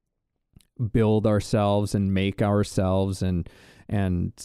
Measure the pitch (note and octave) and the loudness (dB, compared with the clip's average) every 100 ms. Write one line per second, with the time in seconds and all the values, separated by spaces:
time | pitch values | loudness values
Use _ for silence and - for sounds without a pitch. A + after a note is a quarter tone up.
0 | _ _ _ _ _ _ _ - A2+ A#2+ | _ _ _ _ _ _ _ -8 -2 2
1 | G#2+ A2 G#2+ G#2 - A2+ G2+ G2+ G#2 G#2+ | 2 4 2 0 0 0 2 0 0 0
2 | F#2+ F#2+ G2 G2 G#2 G#2 G2+ - F#2 F#2+ | 0 0 0 0 0 2 0 0 0 0
3 | G2 F#2+ F#2 F2+ - - - - - G2+ | 0 -2 -2 -2 -4 -12 -20 -20 -6 -2
4 | F#2+ F2+ F2+ - | 0 -2 -4 -8